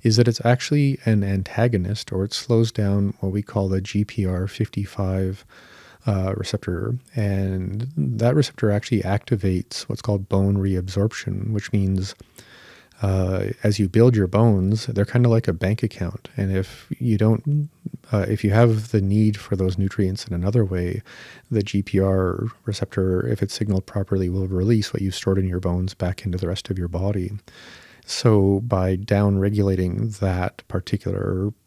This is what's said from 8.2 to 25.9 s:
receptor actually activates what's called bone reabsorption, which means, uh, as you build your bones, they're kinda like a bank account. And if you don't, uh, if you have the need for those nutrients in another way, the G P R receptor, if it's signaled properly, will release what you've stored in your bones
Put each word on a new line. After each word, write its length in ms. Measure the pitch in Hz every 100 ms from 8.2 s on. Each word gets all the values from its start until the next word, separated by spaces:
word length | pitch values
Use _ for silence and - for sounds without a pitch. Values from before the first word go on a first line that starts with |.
| 117
receptor 380 | 147 135 - 110
actually 320 | 104 - 110
activates 800 | 90 101 - 104 95 92 - -
what's 180 | - -
called 260 | - 101 98
bone 280 | 98 98 101
reabsorption, 920 | 98 92 92 95 107 - - 95 101
which 200 | 107 -
means, 440 | 104 95 95 98 - - - - - - - _ _
uh, 500 | 98 95 92 95 98 -
as 160 | 107 101
you 80 | 98
build 280 | 113 120 113
your 120 | 92
bones, 600 | 104 117 101 92 107 -
they're 180 | 101 101
kinda 240 | 120 120
like 180 | 113 113
a 60 |
bank 300 | 85 92 107
account. 440 | 110 - 87 - - -
And 160 | 98
if 360 | 95 95 - - -
you 180 | 120 104
don't, 520 | 107 110 147 147 147 _ - - -
uh, 140 | 104 95
if 160 | 107
you 80 | 104
have 380 | 107 120 110 110
the 100 | 110
need 380 | 98 104 107 104
for 180 | - 98
those 220 | 92 90
nutrients 500 | 95 - 95 98 -
in 60 |
another 320 | 87 90 117 101
way, 360 | 92 90 - - - - - _
the 140 | 113
G 180 | 101 101
P 180 | 98 98
R 480 | 95 95 92 92 110 - -
receptor, 600 | 101 - - 92 92 120
if 160 | 113
it's 120 | 101
signaled 320 | - 104 95 -
properly, 420 | 104 98 98 90
will 200 | 92 92
release 440 | 92 98 113 104
what 100 | -
you've 140 | 98 -
stored 220 | - 95
in 100 | 92
your 140 | 90
bones 320 | 90 87 92